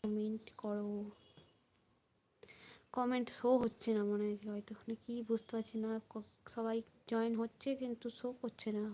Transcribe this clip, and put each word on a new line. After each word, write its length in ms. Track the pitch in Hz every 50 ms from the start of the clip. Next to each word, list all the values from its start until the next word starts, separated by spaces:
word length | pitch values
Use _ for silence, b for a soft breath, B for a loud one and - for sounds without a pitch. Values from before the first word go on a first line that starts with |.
| -
কমেন্ট 420 | 214 214 214 214 214 220 220 - - - -
করো। 340 | - 214 208 208 208 208 208 208 208 208 208 - - - - - - - _ _ _ _ _ _ _ _ _ _ _ _ _ _ _ _ _ _ B B B B B B B B B B -
কমেন্ট 340 | 254 247 240 254 247 240 240
শো 180 | - - - 240 254 254
হচ্ছে 320 | 240 226 - - - - 220
না 80 | 214 208
মনে 220 | 208 208 208 208
হয় 140 | 208 208 202 202
হয়তো, 280 | 214 208 208 208 - 220
মানে 220 | - - - 226
কি 180 | 220 - - 233 240
বুঝতে 300 | 233 220 226 220 220 -
পারছি 240 | - 226 220 - - 226
না। 120 | 220 220 220 220 220 -
ক-, 220 | - 220 208 - - _ _ -
সবাই 280 | - 240 226 226 220 226 226 - - - - -
জয়েন 260 | 226 226 226 233 226
হচ্ছে 340 | 220 226 226 - - - 277 269
কিন্তু 320 | 269 262 247 240 226 - 240
শো 180 | 233 - - 247 247
করছে 360 | 247 - 233 220 - - 220
না 120 | 214 208 208 214